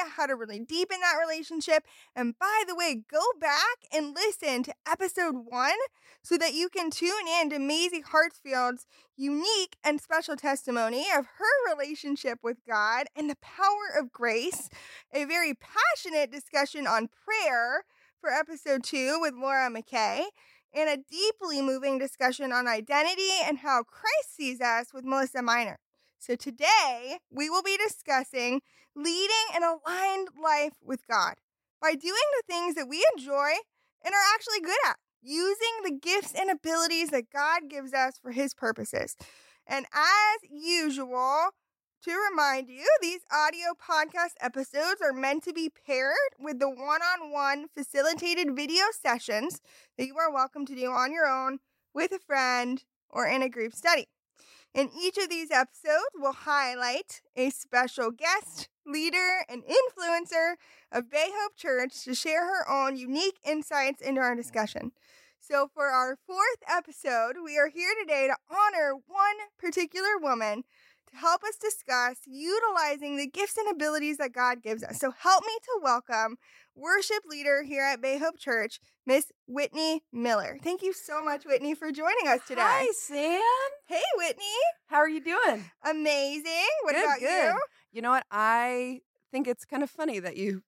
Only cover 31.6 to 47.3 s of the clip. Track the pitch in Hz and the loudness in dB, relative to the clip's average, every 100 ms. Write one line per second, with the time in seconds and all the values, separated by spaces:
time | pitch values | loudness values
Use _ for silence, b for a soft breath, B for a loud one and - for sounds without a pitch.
31.6 | _ _ 311 294 330 427 587 539 - 349 | _ _ 0 0 -2 0 2 0 0 -2
32.6 | 349 311 254 311 622 349 269 277 285 349 | -2 -2 -6 2 2 2 -2 0 2 0
33.6 | - _ _ _ 349 403 392 440 466 427 | -4 _ _ _ 0 4 4 4 0 -4
34.6 | 330 466 508 - _ _ 247 311 381 403 | 0 0 0 -2 _ _ -8 -2 0 0
35.6 | 466 453 381 277 339 392 381 - 381 320 | -2 -2 -6 -4 -2 -2 -2 -2 -2 -2
36.6 | 320 330 330 330 330 269 233 285 302 339 | 0 0 2 0 0 -2 -4 -2 0 0
37.6 | 294 285 269 269 262 - 254 240 277 - | -2 -10 -4 0 0 -2 -6 -2 -2 -2
38.6 | 226 226 214 - - - B B B B | -4 -4 -4 -4 -4 -8 B B B B
39.6 | - 269 240 294 330 415 427 440 - 294 | -8 -6 -4 0 4 6 4 2 -6 -10
40.6 | 320 349 311 269 254 247 262 294 359 - | -2 0 0 -2 -4 0 2 2 2 -2
41.6 | _ _ _ _ 339 359 415 330 285 262 | _ _ _ _ -6 -2 0 2 2 2
42.6 | 254 254 453 605 339 359 - 302 302 339 | -4 -2 4 4 4 -4 -2 2 2 2
43.6 | 349 349 - 311 311 359 339 - 247 269 | -6 -6 0 0 0 -2 -2 -2 -6 -6
44.6 | 269 285 330 392 311 262 269 302 359 330 | -4 -2 0 0 0 0 -2 -2 -4 -6
45.6 | 320 - - 262 269 349 554 - 294 247 | -6 -8 -4 -2 0 0 0 -4 -10 -2
46.6 | 269 247 277 311 349 359 311 | -2 -2 -2 0 0 -2 -4